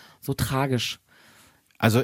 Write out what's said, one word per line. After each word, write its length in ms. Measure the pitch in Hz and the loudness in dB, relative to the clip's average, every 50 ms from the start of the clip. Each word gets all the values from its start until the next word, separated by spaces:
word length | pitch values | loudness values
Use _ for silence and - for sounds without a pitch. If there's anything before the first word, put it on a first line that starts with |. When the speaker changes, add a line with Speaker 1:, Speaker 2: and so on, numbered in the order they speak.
| - - - _ | -20 -20 -20 _
Speaker 1:
so 120 | - - 135 | -8 -8 -4
tragisch. 680 | - 127 117 139 131 139 135 131 120 - - - - _ _ _ - - - - - - - _ _ _ _ _ _ | -4 -4 -2 0 -2 0 0 0 -2 -2 -4 -8 -12 _ _ _ -20 -20 -20 -20 -20 -20 -20 _ _ _ _ _ _
Speaker 2:
Also 260 | - 113 104 120 | 2 2 4 4